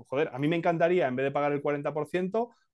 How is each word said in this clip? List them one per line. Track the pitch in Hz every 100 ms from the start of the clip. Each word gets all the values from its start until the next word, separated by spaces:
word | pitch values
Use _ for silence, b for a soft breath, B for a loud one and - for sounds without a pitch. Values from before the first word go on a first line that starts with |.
| 123
Joder, | 135 156
a | 127
mí | 147
me | 170
encantaría, | 175 170 170 180 139
en | 127
vez |
de | 135
pagar | 143 143
el | 143
cuarenta | 147 147 147
por | 151 151
ciento, | 180 185 220 240 b b